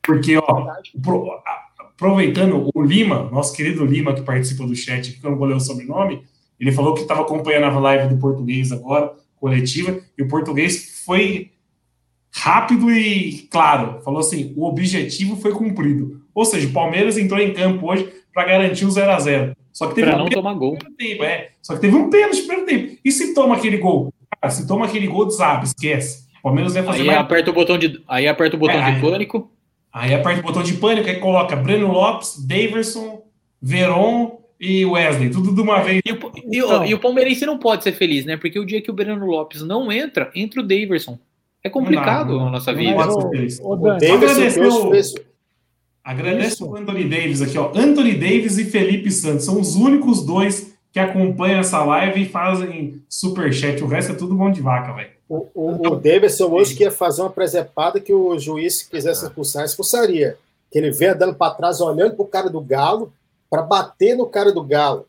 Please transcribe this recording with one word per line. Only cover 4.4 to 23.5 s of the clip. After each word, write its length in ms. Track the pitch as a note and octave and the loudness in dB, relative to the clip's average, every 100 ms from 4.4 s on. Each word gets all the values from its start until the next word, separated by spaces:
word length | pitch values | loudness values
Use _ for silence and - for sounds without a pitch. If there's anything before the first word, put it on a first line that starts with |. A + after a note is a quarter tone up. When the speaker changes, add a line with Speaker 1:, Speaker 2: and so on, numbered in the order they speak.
| B2+ - | -2 -4
Speaker 1:
do 120 | B2 A#2+ | -6 -6
chat, 420 | - B2 B2 - | -6 -8 -8 -10
que 80 | C#3+ | -6
eu 60 | |
não 40 | C#3 | -2
vou 80 | C#3 | 0
ler 80 | C3 | 0
o 40 | |
sobrenome, 640 | B2+ B2+ - D#3 G3 C#3 - _ _ _ | -2 -6 -8 -4 -4 -4 -14 _ _ _
ele 120 | B2+ | -2
falou 240 | C3+ D3 | 2 2
que 80 | D#3 | 0
tava 180 | - D3+ | -2 -2
acompanhando 420 | D#3 D#3 D3+ D3+ C#3+ | -2 -4 0 2 2
a 140 | C#3 | 2
live 340 | C#3 C#3 C3+ | 2 2 2
do 60 | C3 | 0
Português 500 | C3+ C3 B2 B2+ C3 | 0 -2 -4 -2 -2
agora, 420 | B2 B2 D3 F#3+ - _ _ | -4 -2 -2 -2 -6 _ _
coletiva, 580 | C3+ C3 B2 - F3+ F#3 - - | -2 0 0 -4 -4 -6 -10 -8
e 60 | |
o 60 | C3+ | -4
Português 760 | D3 D#3 C#3+ E3 F3+ - - | -2 -2 -2 -2 -2 -10 -18
foi 460 | - F#3 G3 F#3 - _ _ _ _ _ _ _ _ | -2 0 0 -2 -10 _ _ _ _ _ _ _ _
rápido 600 | - - F#3+ A3+ A#3+ A#3 | -6 2 2 4 2 4
e 560 | A3+ G#3+ G3+ E3+ C#3+ - | 2 2 0 -2 -8 -6
claro, 500 | E3+ D#3 C#3+ A2+ - | 2 4 4 0 -8
falou 180 | - D3 | -6 -4
assim, 340 | D#3 E3 C3 C#3 | -2 -4 -8 -6
"O 80 | |
objetivo 680 | E3 C#3+ F3+ F#3 - - G3 G#3 | -4 -2 -2 -2 -4 -4 -4 -2
foi 140 | G#3 | -4
cumprido." 720 | G3+ A3 F#3+ D3 C#3+ C3 - _ | -2 -4 -2 0 0 -2 -10 _
Ou 120 | - | -2
seja, 240 | A3+ F#3 C#3 | 0 0 -2
o 40 | |
Palmeiras 460 | C3 E3 E3+ G#3+ G#3+ | 0 0 2 0 2
entrou 220 | G3 G3 | 0 2
em 120 | G#3 | 0
campo 380 | F3 F#3 F#3 D#3 | 0 0 0 -2
hoje 180 | G3 F#3+ - _ | -2 -4 -12 _
pra 120 | - | -4
garantir 400 | F3+ F#3+ F#3 F#3 | 2 2 2 0
o 60 | G3 | 0
zero 200 | F#3+ G3 | 2 2
a 80 | F3+ | 2
zero. 380 | D3 C#3 C3 - _ | 2 0 -2 -6 _
Só 140 | - D#3+ | -8 -6
que 60 | |
teve 120 | - - | 2 2
Speaker 2:
Pra 80 | F#3 | 2
Speaker 1:
um 20 | |
Speaker 2:
não 40 | F3+ | 0
Speaker 1:
pênalti 160 | B3+ | -2
Speaker 2:
tomar 100 | F#3+ G3 | -2 -2
gol. 140 | C3 | -4
Speaker 1:
no 60 | D3+ | -4
primeiro 180 | - - | -12 -10
tempo, 280 | A#3 G#3 | -8 -4
é. 260 | D3+ E3 - _ | -4 -6 -10 _
Só 120 | - | -10
que 60 | - | 0
teve 140 | G3+ B3+ | 4 4
um 140 | D4 | 6
pênalti 300 | G#4 G#4 - | 4 4 2
no 60 | - | -2
primeiro 200 | F#4 F#4 | -4 0
tempo. 320 | C4 - - | -2 -2 -4
E 80 | C4+ | -2
se 220 | C#4 F#4 | 0 0
toma 220 | C#4+ B3+ | 2 4